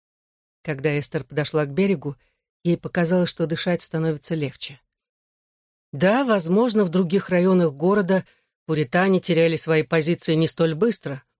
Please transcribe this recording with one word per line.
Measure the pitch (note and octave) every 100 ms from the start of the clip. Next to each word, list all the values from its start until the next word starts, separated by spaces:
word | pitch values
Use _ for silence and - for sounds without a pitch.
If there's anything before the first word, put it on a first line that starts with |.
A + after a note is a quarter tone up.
| _ _ _ _ _ _
Когда | - C#3 D3+ D3
Эстер | - D3+
подошла | - C#3+ C#3+ D#3 C#3+
к |
берегу, | C#3 G3 E3 D3 - _ _ _ _
ей | F3 E3+
показалось, | - F3+ E3 F3+ F3
что | - D#3+
дышать | E3 F3+ E3+
становится | - D#3+ D#3+ D3+ -
легче. | D#3+ C#3 - - C#3 _ _ _ _ _ _ _ _ _ _ _
Да, | C#3+ F3+ B3 C4
возможно, | G#3 E3 G3 B3 G#3+
в | F#3
других | F#3 F3 G3 -
районах | F3+ F#3 F#3 E3+
города | C#3 F3 G3+ F#3 F#3+ - _ _ _ -
пуритане | D#3 C#3+ F3+ F#3+ F3+
теряли | F3+ E3 E3 D#3+
свои | D#3+ D#3+
позиции | D#3 E3 D3+ E3+ -
не | D#3+ D#3+
столь | - E3
быстро, | D#3 A3+ G3+ C#3+ C3+ - _